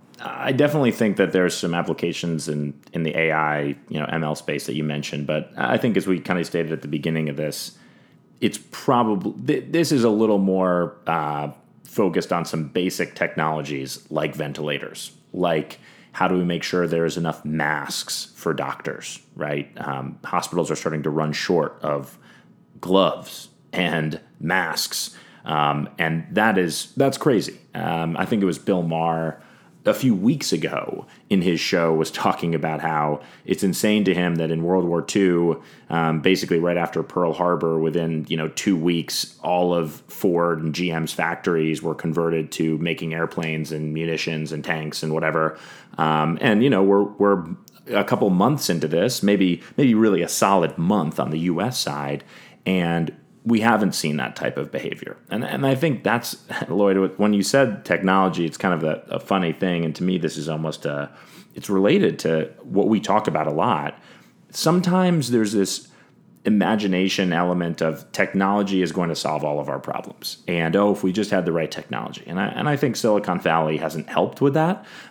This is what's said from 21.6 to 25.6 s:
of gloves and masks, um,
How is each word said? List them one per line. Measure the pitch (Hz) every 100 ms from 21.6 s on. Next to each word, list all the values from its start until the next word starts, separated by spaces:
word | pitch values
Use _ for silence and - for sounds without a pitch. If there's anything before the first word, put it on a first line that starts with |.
| 71 -
of | 76 71 67 - - - _ _ _ -
gloves | 87 95 85 - - - - _ _
and | - 87 85 78 71 - _
masks, | 76 92 82 78 - - - - - -
um, | - 78